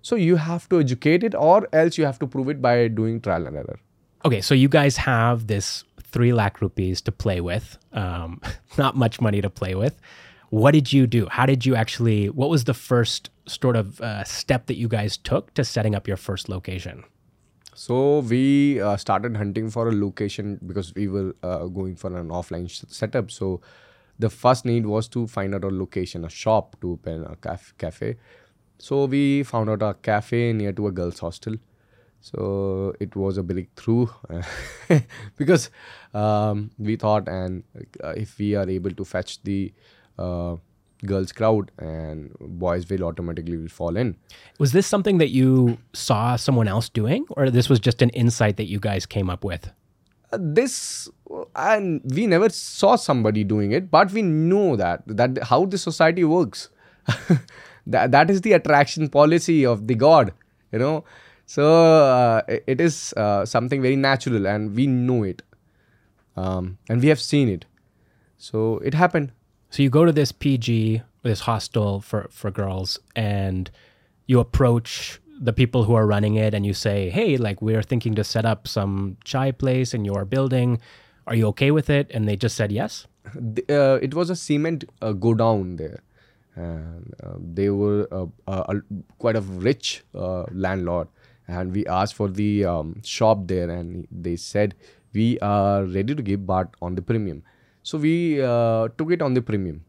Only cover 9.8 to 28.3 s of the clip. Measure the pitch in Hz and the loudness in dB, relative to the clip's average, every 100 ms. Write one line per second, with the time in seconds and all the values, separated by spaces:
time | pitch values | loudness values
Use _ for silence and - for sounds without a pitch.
9.8 | 123 - - - - _ _ 110 131 156 | -2 -4 -20 -20 -20 _ _ 4 6 6
10.8 | 127 139 127 117 92 - 131 135 123 120 | 4 4 4 2 0 0 2 2 2 0
11.8 | 113 - 117 107 101 147 143 160 117 123 | -2 0 0 2 0 -2 0 0 0 -4
12.8 | - 120 113 - - _ - - 131 117 | 0 0 2 -4 -10 _ -16 -2 0 0
13.8 | 101 - 110 104 95 - - 131 - 110 | -2 -8 -8 -8 -8 -10 -2 -2 -2 -4
14.8 | 117 107 104 - - 151 - - 135 120 | -2 -2 -2 -6 -4 -4 -2 -4 -2 0
15.8 | 107 101 - 92 - 95 - 95 - 92 | 0 -2 -4 -8 -6 -8 -8 -10 -8 -10
16.8 | - - - _ _ _ _ _ - - | -12 -16 -20 _ _ _ _ _ -20 -20
17.8 | - 123 139 147 123 123 135 139 143 131 | -4 0 2 2 2 2 4 4 2 2
18.8 | 101 101 - 98 120 107 101 98 110 117 | 0 -2 0 -2 -2 -4 -4 -4 -4 -4
19.8 | 117 107 101 - 101 - 104 101 90 92 | 0 0 -2 -4 -6 -6 -10 -10 -8 -8
20.8 | 87 92 101 98 95 - 90 87 87 92 | -8 -6 -4 -4 -6 -8 -6 -6 -6 -8
21.8 | 95 87 95 90 85 87 87 87 87 - | -8 -8 -10 -10 -8 -8 -8 -10 -10 -12
22.8 | - - 107 131 95 - 98 90 _ - | -18 -8 -4 -4 -6 -6 -6 -6 _ -20
23.8 | _ _ _ - 110 - 123 127 123 117 | _ _ _ -4 -4 2 2 2 0 -2
24.8 | 107 107 110 120 113 - 98 98 98 95 | 0 -2 -4 -6 -6 -4 -4 -4 -4 -6
25.8 | 92 98 92 85 82 - 110 110 95 - | -6 -6 -6 -8 -12 -6 0 0 0 -10
26.8 | 90 85 85 82 80 80 - 90 _ _ | -10 -8 -10 -10 -12 -12 -12 -12 _ _
27.8 | 82 - 110 117 _ | -10 -8 -8 -8 _